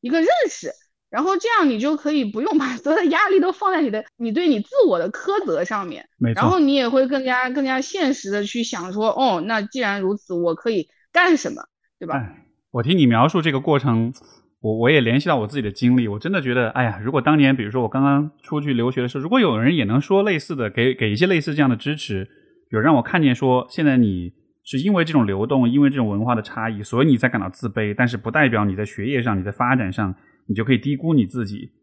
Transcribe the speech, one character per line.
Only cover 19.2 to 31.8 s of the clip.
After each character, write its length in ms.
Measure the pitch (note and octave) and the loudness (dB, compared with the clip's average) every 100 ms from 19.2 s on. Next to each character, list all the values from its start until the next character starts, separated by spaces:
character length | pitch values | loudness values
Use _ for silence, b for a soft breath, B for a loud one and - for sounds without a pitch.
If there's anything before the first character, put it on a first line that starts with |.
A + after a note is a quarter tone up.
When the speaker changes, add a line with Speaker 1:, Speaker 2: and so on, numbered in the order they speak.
Speaker 2:
如 80 | D3+ | 0
果 100 | B3+ | 2
有 160 | G3+ A2 | 2 2
人 180 | A#2 | 2
也 100 | E3+ | 2
能 140 | G#2 A#2+ | 2 0
说 240 | - G3 | 2 0
类 160 | G#3 E3+ | 2 -2
似 160 | - | -4
的， 140 | D3+ A2 | -6 -4
给， 240 | G2 B2 | 0 0
给 180 | B2+ A2 | 0 -2
一 60 | G#2 | 0
些 100 | F3+ | 2
类 140 | F3 | 0
似 140 | D3 | 0
这 80 | D3 | 0
样 80 | C#3 | 0
的 40 | |
支 220 | A2+ C#3+ D3+ | 0 -4 -6
持， 320 | - G2+ F#2+ b b b _ | -6 -8 -8 b b b _
有 80 | A2 | 0
让 160 | C3 D3 | 2 2
我 40 | |
看 220 | - F3 | 2 2
见 120 | D3 | 2
说， 320 | B2 C3+ B2+ A#2+ | 2 2 0 0
现 160 | - D3+ | -2 2
在 100 | B2+ | 4
你 380 | A2+ F#2 F2 - _ _ | 2 0 -8 -14 _ _
是 160 | - C3+ | -8 -4
因 140 | F3 | 0
为 140 | G3 E3 | 0 2
这 60 | |
种 120 | D#3 G#2+ | 2 2
流 200 | G2 A2 | 0 0
动， 200 | C#3 A#2+ | 2 2
因 140 | C3+ | 4
为 80 | C#3+ | 2
这 80 | C#3 | 2
种 100 | A2+ | -2
文 160 | G2+ | -2
化 120 | A2+ | -2
的 80 | A#2 | -2
差 260 | G#2+ - A2+ | -4 -8 -6
异， 140 | G#2+ | -6
所 200 | G#2 A#2+ | -4 0
以 40 | D3+ | 2
你 100 | B2+ | 4
才 140 | B2+ | 2
感 100 | A#2+ | -2
到 80 | F#2 | -6
自 180 | - A#2 | -8 -8
卑， 280 | G#2+ G#2+ G#2 | -4 -4 0
但 100 | B2 | -2
是 120 | A#2+ | -2
不 120 | A2+ | -4
代 160 | C#3 C#3+ | 0 2
表 200 | A2+ G#2 | 2 0
你 100 | F#2 | -2
在 80 | |
学 220 | G#2 - G#2+ | -6 -6 -4
业 160 | C#3 | -2
上、 180 | A#2+ G2+ | -2 -2
你 20 | |
在 80 | F#2 | -4
发 240 | - B2 | -4 0
展 160 | B2+ G2 | 0 -2
上， 240 | G2+ G2+ F#2+ b b _ | -4 -4 -6 b b _
你 80 | |
就 100 | G2+ | -6
可 80 | A2+ | 0
以 60 | B2+ | 0
低 180 | C#3 C#3+ | 0 -4
估 160 | D#3+ | 0
你 140 | D#3 G#2+ | 2 0
自 180 | B2+ | -4
己。 280 | G2+ G2+ - _ | -8 -10 -14 _